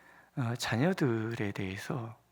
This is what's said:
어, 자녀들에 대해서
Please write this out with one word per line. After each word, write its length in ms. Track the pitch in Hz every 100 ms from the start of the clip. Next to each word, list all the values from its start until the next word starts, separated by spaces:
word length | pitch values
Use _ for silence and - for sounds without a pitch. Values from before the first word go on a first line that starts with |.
| - - - -
어, 180 | 117 120
자녀들에 960 | - 113 165 190 139 113 110 113 104
대해서 640 | 101 95 98 - - 113 110 _